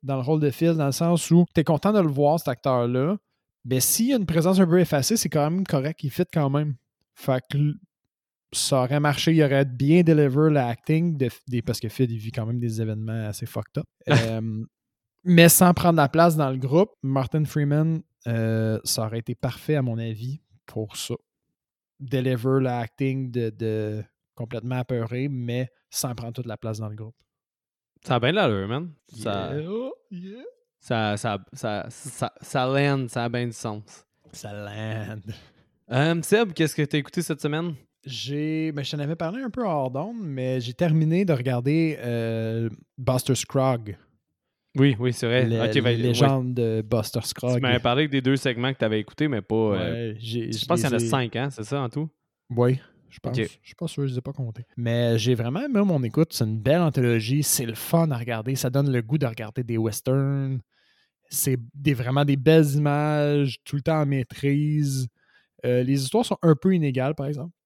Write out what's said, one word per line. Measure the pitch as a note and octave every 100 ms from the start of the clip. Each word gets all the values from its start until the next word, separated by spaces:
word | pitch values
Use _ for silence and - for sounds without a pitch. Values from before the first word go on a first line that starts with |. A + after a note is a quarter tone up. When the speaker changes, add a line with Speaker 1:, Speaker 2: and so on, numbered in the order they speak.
Speaker 1:
dans | C3+ C3+
le |
rôle | B2+ D#3
de | D3
Phil, | B2 E3
dans | D#3+ C#3
le |
sens | C3+ E3+ E3+ -
où | E3+ F3
t'es | -
content | D#3 D#3 G3
de | G#3+
le | E3
voir, | C#3 D3 E3
cet | -
acteur-là, | B2 C#3 B2+ A#2+ B2 C#3+ G3 _ _ _ _ B2
mais | C3
s'il | - - A#3
y |
a | C4+
une | F#3
présence | E3 E3 F#3+
un | F3+
peu | F3
effacée, | F3 D3 C3 A3+
c'est | -
quand | D3+ D3
même | F3 F#3+
correct, | D3 C3+ E3
il | D3
fit | - F3+
quand | - C#3
même. | C#3 D3+ C3+ _ _ _ _
Fait | - B2+ -
que | C#3+
l-, | D3 D3+ _ _ _ _ _ _ _
ça | - - C3+
aurait | B2+ D3
marché, | D3 C#3 -
il | E3
aurait | D3 C#3 C#3
bien | B2 C#3 E3+
deliver | E3 D#3 C#3+ C3 D#3
l'acting | D3 B2 A#2 - D#3 E3+ D3+
de, | B2+ - -
des, | A#2+
parce | A2+ A#2+
que | A2+
Phil, | - B2+
il | A2+
vit | G#2+
quand | A#2 A2
même | A#2+
des | A#2+ A2
événements | A2 G#2+ A2 A2+ G#2+
assez | G#2 A#2
fucked | - A2 -
up. | - _ -
Speaker 2:
<laughs> |
Speaker 1:
Euh, | C#3+ A2+ A2+ A2+ A2 A2+ _ _ _ _ _ F3+
mais | F3 E3
sans | - F3+
prendre | F3 F3 E3
la | C#3+
place | D#3+ E3+ D#3
dans | C#3
le | C3
groupe, | C3 D3+ G3 _
Martin | C3+ C3+ C3 D#3 D3+
Freeman, | - C#3+ D3 D#3+ D#3+ - _ -
euh, | A2+ A2+ A2 A2 A2
ça | - - A2
aurait | A2+
été | A2+
parfait, | A#2+ B2+ - -
à | D3+
mon | B2+ A2+
avis, | A#2 G#2+ B2 D3 _ _ -
pour | - A2 -
ça. | - E2+ _ _ _ _ _ _ _ _
Deliver | C3+ C3+ B2+ B2+ B2 C3+
l'acting | C3 B2 A#2 _ C3+ C3+ C3
de, | B2 A2+
de | G#2+ A2+ A2 G#2+ G#2+ G#2 _ _ _
complètement | A2+ A#2+ A#2 B2+
apeuré, | B2 B2 A2+ B2 C#3
mais | C3+ A#2+ A#2+ B2+ _ _
sans | - C3+
prendre | A#2 A#2
toute | A#2 A#2
la | G#2+
place | A2+ A2
dans | A2
le | G#2
groupe. | A2 - _ _ _ _ _ _ _ _ -
Speaker 2:
Ça | B2+
a |
bien | A#2
de | F#3
l'allure, | E3+ G#2 G2
man. | B2+ F3 D3 _
Ça | A2+ A2 G2+ F#2+ C#3+
Speaker 1:
Yeah, | D#3+ G#3+ C4 - _
yeah. | F#3 F#3 G#3+ F4 - _ _
Speaker 2:
ça, | - A#2 G#2+ G#2
ça, | A#2+ G#2 F2+
ça, | - A2+ G#2 -
ça, | - C#3 - B2+ -
ça | - C#3+ B2+
land, | C#3 C#3+ C#3 B2
ça | B2
a | A#2
bien | A#2+ A#2+
du |
sens. | A2 A#2 G#2+ G#2 - _ _ _
Speaker 1:
Ça | - -
land. | G#2 G#2 G#2 A2 A2 G2+ G#2+ G2+ G#2+ - _ _ _ _
Speaker 2:
Euh, | B2 D3+ E3+
Seb, | D#3+ G#3 A#3
qu'est-ce | E3 D#3+ -
que |
t'as | D3 D3+
écouté | C#3 -
cette | E3+ D3+
semaine ? | D3+ D3+ F3 C#3+ _ _ -
Speaker 1:
J'ai, | A#2+ G#2+ C#3+ D3+ D#3+ D#3+
ben, | D3 C3+
je |
t'en | D3+
avais | C#3+ E3
parlé | E3 A3
un | C4
peu | G#3 A3+
hors | D#3 C3
d'onde, | C3 F3+ A#3
mais | F#3 C3+ B2+ C3
j'ai | A#2+
terminé | B2 F3 D#3 D#3 E3+ G3
de |
regarder, | C#3+ A#2+ B2 B2 D#3 D#3+ D3
euh, | A#2+ A#2 A2+ A2+ A2+ A2+ A#2 - _ -
Buster | B2+ B2+ -
Scruggs. | B2+ - C#3 C3 B2 G#2+ F#2+ _ _ _ _ _ _ _ C#3
Speaker 2:
Oui, | C#3 G#2+
oui, | B2
c'est | A#2+ A#2+
vrai. | A#2+ A#2+
Speaker 1:
Le, | A#2
Speaker 2:
Ok, | A#2 A2+
Speaker 1:
les |
Speaker 2:
ben, | A#2+ A#2
Speaker 1:
légendes | B2 A#2 C#3 C3+ B2+ B2
Speaker 2:
ouais. | A#2 A2
Speaker 1:
de |
Buster | G#2+ A#2 G#2+ A#2+
Scruggs. | - - B2 B2
Speaker 2:
Tu |
m'avais | B2+ B2
parlé | B2 B2+ D#3
des | C#3
deux | B2+ C3+
segments | C3+ A#2+ B2+
que | C3+
t'avais | A2+ G#2+
écoutés, | G#2 - D3+
mais | A#2+
pas, | F#2+ A2
euh, | A2 G2 F2 A#2 A#2
Speaker 1:
Ouais, | G#2+
j'ai, | A2+ A#2+ A2+
Speaker 2:
je | A2
Speaker 1:
je | -
Speaker 2:
pense | F3
qu'il | C3+
y |
en | A#2+
a |
Speaker 1:
les | A#2
ai |
Speaker 2:
cinq, | C3+ A#2+ A#2
hein, | C#3
c'est | C3+
ça, | G#2+ C#3+
en | B2+
tout ? | C#3+ D#3 _ _ _ _
Speaker 1:
Oui, | A#2+ B2 C3 - _ _
je | -
pense. | - B2
Speaker 2:
Ok. | A2 -
Speaker 1:
Je | -
suis | -
pas | E3
sûr, | - C#3
je |
les | B2+
ai |
pas | B2
comptés. | C#3 A#2+ A2 A#2+ -
Mais | A#2 A#2 A#2+ A2+
j'ai | G#2+
vraiment | A#2+ A#2 D3
aimé | D4 A#3
mon | G3+ D#3+
écoute. | A#2+ B2+ D#3+
C'est | -
une | A2 A2
belle | G#2+ D#3+
anthologie. | E3+ C#3 B2 A#2 G#2+ C#3+
C'est | C#3+ - A#2+
le |
fun | A2 - E3 E3
à | B2+
regarder. | A#2 A2+ A2 C3+
Ça | C3
donne | C3 C#3+
le | B2+
goût | A2 D3+
de | C3+
regarder | A2+ A2 A#2+
des | A#2 A2+
westerns. | A2+ G#2+ - C3+ C#3 C#3 C3+ C3 - _ _ _ _ _ _
C'est | - - B2+ A#2
des, | C#3+ C#3+
vraiment | C3 A#2+ C3+ C#3+
des | C#3
belles | C3 D#3+ D3+ C#3
images, | D3 C#3+ D3+ D3+ D3 D3 C#3 A#2
tout | - D3
le |
temps | C#3 D#3
en | D3
maîtrise. | C#3 B2 - C#3+ C#3+ D3+ D3+ C#3+ C3+ B2 _ _ _ _ _ B2
Euh, | B2
les | B2+ C#3
histoires | C3 G#3+ A#3+
sont | G3
un | E3 D3+
peu | F#3+ F#3
inégales, | D3 B2+ C3 D#3+
par | C#3
exemple. | C#3+ E3 -